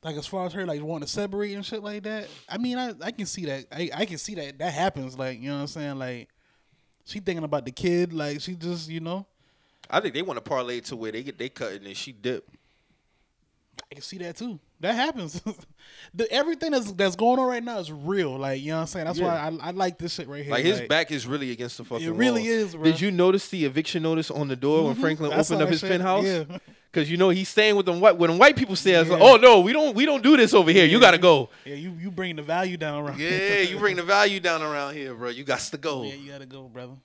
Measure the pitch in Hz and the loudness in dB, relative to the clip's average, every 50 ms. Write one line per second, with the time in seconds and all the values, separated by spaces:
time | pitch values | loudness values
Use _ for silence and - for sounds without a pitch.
0 | _ 160 156 147 147 - - 190 180 180 156 202 190 180 151 147 147 151 165 160 | _ -12 -12 -10 -12 -10 -8 -8 -8 -6 -8 -8 -6 -6 -6 -6 -6 -8 -8 -8
1 | 143 139 - 208 202 202 190 202 208 208 202 202 196 - 247 220 202 208 208 208 | -8 -8 -6 -6 -6 -6 -6 -6 -6 -6 -8 -10 -12 -10 -12 -12 -10 -10 -12 -12
2 | 190 214 214 214 208 - - - - - - 202 240 254 247 254 254 247 214 - | -10 -10 -10 -10 -12 -14 -18 -20 -18 -12 -8 -6 -4 -4 -4 -4 -6 -8 -10 -10
3 | - 208 240 226 202 175 - 202 175 151 135 135 127 _ - 143 175 156 139 151 | -12 -12 -10 -10 -10 -10 -8 -8 -6 -6 -8 -8 -10 _ -10 -8 -8 -8 -6 -6
4 | 202 - 175 151 - - 208 185 147 139 139 135 151 175 143 143 175 196 - 143 | -6 -6 -8 -12 -12 -12 -12 -12 -12 -12 -10 -8 -6 -6 -4 -2 -4 -4 -4 -6
5 | 131 131 127 127 135 131 131 113 120 139 143 143 143 143 - 160 147 143 139 135 | -12 -12 -10 -8 -8 -8 -8 -10 -10 -8 -8 -8 -8 -10 -10 -10 -10 -10 -8 -8
6 | 131 127 127 120 113 _ _ _ _ _ _ _ _ _ _ _ _ _ _ _ | -10 -10 -10 -12 -16 _ _ _ _ _ _ _ _ _ _ _ _ _ _ _
7 | _ - - 208 190 190 180 165 160 147 151 147 123 123 127 - - 180 175 175 | _ -16 -16 -10 -8 -6 -6 -6 -6 -4 -6 -6 -6 -8 -12 -6 -2 -2 0 0
8 | 180 175 165 160 151 147 143 151 - 180 185 170 160 175 175 170 160 156 160 165 | -2 -2 -4 -6 -6 -6 -8 -8 -10 -12 -12 -10 -8 -8 -8 -8 -10 -12 -12 -10
9 | 160 165 175 190 196 _ _ _ _ _ _ _ _ _ _ _ - - - 170 | -8 -8 -10 -10 -12 _ _ _ _ _ _ _ _ _ _ _ -14 -4 -4 -2
10 | 214 185 113 139 180 190 139 120 - - 151 131 127 120 123 120 113 - 135 117 | -2 -2 -6 -6 -8 -6 -8 -12 -8 -6 -6 -4 -4 -6 -8 -10 -10 -12 -14 -10
11 | 113 110 107 113 131 143 - _ 117 131 _ - 131 110 95 104 101 101 98 - | -10 -10 -10 -10 -12 -12 -12 _ -12 -12 _ -10 -12 -10 -10 -12 -16 -16 -14 -14
12 | - - 127 104 101 123 127 101 - _ _ _ _ _ _ _ _ _ _ _ | -14 -14 -16 _ -8 -8 -8 -8 -10 _ _ _ _ _ _ _ _ _ _ _
13 | _ _ _ _ _ _ _ _ _ _ _ _ _ _ _ - - _ 139 143 | _ _ _ _ _ _ _ _ _ _ _ _ _ _ _ -20 -20 _ -20 -20
14 | - - - 190 180 175 160 - 220 247 214 151 _ _ _ _ 160 185 233 233 | -18 -18 -16 -14 -14 -14 -14 -12 -12 -14 -14 -14 _ _ _ _ -6 -4 -2 -2
15 | 254 311 302 254 180 156 147 175 - 214 214 - - _ - _ _ - - - | -2 -4 -4 -8 -10 -10 -12 -12 -12 -12 -12 -12 -18 _ -20 _ _ -20 -20 -20
16 | - - _ 170 226 220 - 247 294 330 330 - - 320 294 262 226 202 196 175 | -20 -20 _ -6 -4 -2 0 -2 -2 -2 -4 -4 -4 -2 -2 -2 -4 -4 -4 -2
17 | 202 196 175 180 220 233 247 254 262 247 247 240 233 240 233 208 175 151 156 147 | -2 -2 0 0 2 2 2 2 2 0 -2 -4 -6 -8 -8 -8 -8 -10 -12 -10
18 | 139 160 196 196 180 147 127 135 135 135 135 135 139 151 160 160 160 160 - 190 | -8 -4 -2 -2 -2 -2 -4 -6 -6 -6 -6 -6 -6 -6 -6 -6 -6 -6 -8 -8
19 | 160 160 - 156 180 180 170 160 147 160 160 160 - 165 175 190 190 180 175 _ | -6 -6 -4 -2 -2 -2 -2 -2 -4 -6 -8 -8 -10 -10 -4 -4 -4 -4 -4 _
20 | 165 170 - - 160 123 139 143 147 143 139 120 135 175 208 - 120 117 147 160 | -10 -10 -10 -10 -12 -12 -12 -12 -8 -4 -2 0 0 0 0 0 -2 -2 0 0
21 | 165 160 156 139 113 120 139 147 139 131 120 110 123 120 - - 120 - 120 117 | 0 -2 -6 -8 -6 -6 -6 -6 -6 -6 -8 -8 -10 -12 -12 -14 -12 -8 -8 -6
22 | 160 165 165 180 240 254 240 226 220 226 226 226 214 190 165 160 156 160 165 139 | -6 -6 -2 0 2 2 2 0 -2 -2 -2 -2 -2 -4 -6 0 2 2 2 2
23 | 170 202 190 175 180 185 185 202 - - - 185 156 139 127 147 160 - - 175 | 0 -2 2 4 4 4 4 2 -2 -4 -4 -2 -2 -2 0 -2 -4 -2 -4 -2
24 | 156 160 160 160 156 - 160 143 147 139 131 123 127 143 151 160 160 147 - - | -2 0 -2 -2 -2 -4 -4 -6 -4 -4 -4 -2 0 2 2 4 2 2 0 0
25 | - 160 156 151 160 147 151 175 208 - 170 151 151 151 170 156 - 190 185 175 | -2 -2 -2 -2 -4 -2 0 0 0 0 2 0 2 0 0 -2 0 -2 -2 0
26 | 180 190 185 202 190 190 190 170 156 143 175 185 _ - - _ _ _ - 175 | 0 0 0 0 0 0 -2 -4 -4 -8 -12 -18 _ -20 -20 _ _ _ -2 -2
27 | 151 147 170 175 185 190 175 185 190 - - - 214 214 208 202 190 185 175 175 | -2 0 2 2 4 4 4 2 -2 -2 2 2 4 4 4 2 2 0 0 6
28 | 185 214 175 170 170 165 165 180 233 285 302 - 254 220 190 - - 190 185 170 | 6 6 6 6 4 2 6 8 8 8 8 4 -2 -2 -4 -2 2 4 6 6
29 | 165 160 180 165 185 247 269 226 233 254 233 202 175 196 269 - 311 294 226 202 | 6 4 6 10 12 12 12 12 12 10 10 10 8 6 2 2 0 0 2 0
30 | 269 311 294 269 208 262 311 277 226 196 - 214 180 160 165 196 175 156 170 240 | 2 2 2 2 6 8 8 8 8 8 6 6 6 8 8 8 8 8 8 8
31 | 247 202 170 165 180 180 160 139 123 - - - _ 139 143 143 156 185 180 165 | 8 8 8 8 8 6 6 6 2 -4 -10 -20 _ -14 -12 -12 -12 -12 -12 -10
32 | 170 202 185 165 185 180 165 151 147 147 160 175 190 190 180 170 156 156 147 147 | -12 -10 -8 -8 -8 -8 -8 -10 -6 -4 -4 -2 -2 -4 -4 -6 -6 -6 -6 -6
33 | 147 143 135 135 151 165 185 185 190 202 202 202 190 180 185 202 208 202 185 180 | -8 -8 -6 -6 -4 -2 -2 -2 0 0 2 2 0 0 -2 0 -2 0 0 -2
34 | 175 175 196 202 208 202 202 190 175 175 165 160 156 151 147 147 143 139 147 151 | 0 2 4 4 4 2 2 0 -2 -2 -2 -2 -2 -4 -4 -6 -6 -6 -8 -10
35 | 139 131 123 113 120 123 123 123 135 139 131 123 - - - 143 135 165 143 131 | -10 -12 -10 -8 -8 -8 -8 -8 -4 -4 -4 -4 -4 -8 -10 -8 -6 -6 -6 -6
36 | 120 107 139 139 139 139 139 139 135 127 131 135 131 127 113 123 123 123 131 131 | -6 -10 -12 -14 -16 -18 -18 -18 -18 -18 -18 -20 -20 -18 -18 -16 -16 -16 -18 -20
37 | _ | _